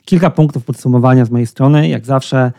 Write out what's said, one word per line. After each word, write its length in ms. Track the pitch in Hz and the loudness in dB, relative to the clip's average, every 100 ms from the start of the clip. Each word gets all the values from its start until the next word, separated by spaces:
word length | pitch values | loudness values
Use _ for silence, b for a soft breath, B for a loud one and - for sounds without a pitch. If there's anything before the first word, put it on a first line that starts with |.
| b | b
Kilka 240 | 180 170 | 0 0
punktów 360 | - 151 139 120 | 0 0 -2 -8
podsumowania 600 | 135 131 123 127 127 117 | -6 -2 0 2 2 2
z 60 | |
mojej 160 | 120 117 | -2 -4
strony. 420 | - 135 147 160 | -2 2 2 0
Jak 160 | 131 113 | -4 -4
zawsze, 460 | 135 - 135 123 | -4 -2 -2 -2